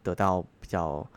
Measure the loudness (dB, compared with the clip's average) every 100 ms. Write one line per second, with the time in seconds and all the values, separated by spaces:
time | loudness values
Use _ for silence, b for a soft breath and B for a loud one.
0 | -4 2 2 2 -2 -12 -4 -2 -2 -2
1 | -6